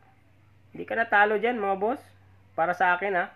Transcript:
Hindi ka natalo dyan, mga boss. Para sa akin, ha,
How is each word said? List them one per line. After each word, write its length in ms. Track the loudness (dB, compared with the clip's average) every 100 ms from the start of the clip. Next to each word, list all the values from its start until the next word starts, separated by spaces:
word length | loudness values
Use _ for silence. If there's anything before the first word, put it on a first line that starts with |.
| _ _ _ _ _ _ _
Hindi 160 | -14 -6
ka 100 | -4
natalo 400 | 2 4 4 2
dyan, 220 | -2 -2
mga 180 | -2 -2
boss. 240 | -2 -4 -10 -20 -20 -20 _ -4
Para 160 | -2
sa 240 | 0 2 2
akin, 160 | 0
ha, 160 | -2 -2